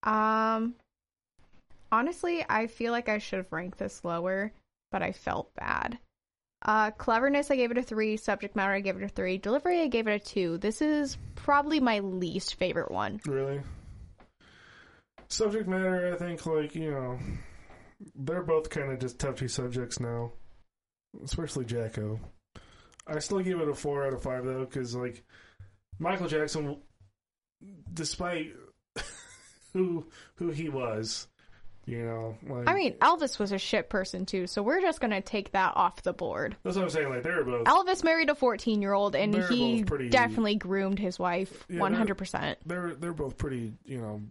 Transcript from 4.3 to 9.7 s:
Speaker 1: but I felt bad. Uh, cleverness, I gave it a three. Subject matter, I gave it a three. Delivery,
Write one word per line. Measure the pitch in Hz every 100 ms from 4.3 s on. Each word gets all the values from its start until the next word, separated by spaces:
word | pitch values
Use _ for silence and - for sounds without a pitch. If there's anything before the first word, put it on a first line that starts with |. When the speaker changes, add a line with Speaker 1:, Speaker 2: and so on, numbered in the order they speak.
| 190 208 - _ _ _
Speaker 1:
but | 196
I | 170
felt | 190 - - -
bad. | - - - - 233 - _ _ _ _ _ -
Uh, | 214 214
cleverness, | 214 - 226 269 285 285
I | 277
gave | 240
it | 240
a |
three. | 254 220 220 214
Subject | - 202 202 214
matter, | 196
I | 196
gave | 196 185
it |
a | 196
three. | - 185 190
Delivery, | 196 262 349